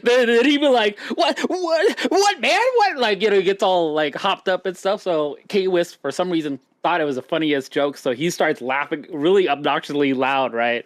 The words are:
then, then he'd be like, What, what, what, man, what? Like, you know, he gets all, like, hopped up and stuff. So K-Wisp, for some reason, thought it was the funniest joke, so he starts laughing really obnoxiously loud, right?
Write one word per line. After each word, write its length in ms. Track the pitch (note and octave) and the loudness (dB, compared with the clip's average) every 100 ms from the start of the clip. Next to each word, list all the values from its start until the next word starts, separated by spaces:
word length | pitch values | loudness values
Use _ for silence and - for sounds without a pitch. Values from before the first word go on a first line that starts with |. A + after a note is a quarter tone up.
then, 240 | A#3 B3 A#3 | 2 2 4
then 180 | A#3 | 4
he'd 160 | B3 C#4+ | 4 4
be 80 | C#4+ | 4
like, 300 | B3 G#3+ G#3 - | 4 2 -4 -10
What, 240 | A3+ D#4+ D4+ | -2 0 0
what, 600 | - F4 F4 D#4+ G4 - - | -4 -4 -2 2 0 0 0
what, 320 | F4 G4+ F#4+ | 2 2 0
man, 200 | A#3 F4 B4+ B4 | 0 2 2 2
what? 200 | G#4 D4+ | 2 0
Like, 240 | A#3 G3 | -2 0
you 80 | G#3+ | 2
know, 60 | G3 | 2
he 60 | |
gets 200 | F#3 G3 | 2 0
all, 300 | G3+ F3+ E3 | 2 2 2
like, 200 | D3+ D3+ | 0 -2
hopped 340 | C3+ G3+ F3+ - | -2 -4 -2 -2
up 180 | F#3 F#3+ | -2 -4
and 100 | F3+ | -6
stuff. 260 | F#3+ G3+ | -4 -4
So 360 | F#3 D#3+ D3 - _ | -2 -2 -2 -6 _
K-Wisp, 520 | G3+ F#3 F3+ E3+ - | -2 0 0 -2 -4
for 100 | C#3 | -8
some 200 | C#3 F#3 | -4 -2
reason, 280 | E3 D3+ C#3 _ _ E3 | -2 -4 -8 _ _ -2
thought 140 | E3+ | 0
it 40 | |
was 120 | D3+ C3 | -2 -4
the 60 | |
funniest 500 | - E3 D#3 C#3+ B2+ | -4 -2 0 -2 -2
joke, 240 | - C#3+ C#3+ | -2 -2 -2
so 160 | C#3+ | -4
he 180 | B2 E3 | -2 -4
starts 320 | - E3 D3+ | 0 -2 -2
laughing 440 | B2 C3+ D3 D3+ A#2+ | -4 -4 -4 -8 -8
really 380 | D#3 D3+ G3 F3 | -2 2 2 2
obnoxiously 680 | C#3+ D3 D3 - C#3+ C#3+ | 0 -2 -4 -4 -2 0
loud, 400 | C3 C3 C3+ C3 | 0 0 0 -2
right? 320 | A2+ A#2+ A#2+ | -2 -2 -2